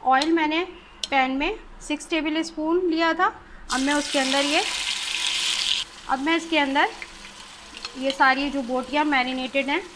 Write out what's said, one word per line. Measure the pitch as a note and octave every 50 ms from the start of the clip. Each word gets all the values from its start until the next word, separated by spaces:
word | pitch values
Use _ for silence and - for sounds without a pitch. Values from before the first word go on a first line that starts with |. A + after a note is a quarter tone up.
| -
ऑयल | B3+ C4 C4 C#4+ D#4+ E4
मैंने | E4 E4+ D4+ D#4 E4 F#4 F#4 - - - - - - - -
pan | C#4+ C4+ C4 C4 C4
में | C4+ D4 F4 A4 A4 - - - -
सिक्स | - - D4+ D4 - -
टेबल | E4+ D#4+ D4 D#4+ D#4 D#4+ D#4+
स्पून | D#4+ - - D4+ D#4 E4 F4+ F#4
लिया | F4 D#4 D#4+ E4 E4 D#4+
था, | D#4+ F4+ G#4+ G#4+ - - - - - - - -
अब | B3+
मैं | C4+ C#4 D4
उसके | D4 C#4+ - - C#4+
अंदर | C4+ C4 C4+ C#4 C#4+
ये, | C#4+ D4 E4+ G#4+ - - - - - - - - - - - - - - - - - - - - - - - - - - - - -
अब | C4+ C4
मैं | C4+ D#4 E4 E4
इसके | E4 E4 E4 D#4
अंदर | C#4+ C4+ C4+ C#4+ E4 A4 - - - - - - - - - - - - - - - - - - - - - C4
ये | C4 C4+ C4+
सारी | - D4 C4+ C4 C4 C#4 C#4+
जो | C4 C#4 C4
बोटियाँ | A#3 B3+ C4+ B3+ - B3 D4 D#4
marinated | D4+ D4 C4 B3 B3+ C4 C4 B3+ B3 - C4+ C4+ C4
हैं | C#4+ E4+ G4+ F4+ -